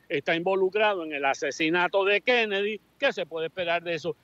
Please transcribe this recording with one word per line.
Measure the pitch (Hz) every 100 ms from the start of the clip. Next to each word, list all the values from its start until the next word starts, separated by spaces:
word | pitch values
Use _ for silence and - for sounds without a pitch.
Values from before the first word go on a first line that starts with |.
| _
está | 160 180
involucrado | 165 180 196 190 202 214 190
en | 160
el | 143
asesinato | 139 127 147 - 160 175 180 196
de | 196 202
Kennedy, | - 247 220 196 202 214 _ _
¿qué | 277
se | 214 165
puede | 165 160
esperar | 185 175 170
de | 170 165
eso? | 170 -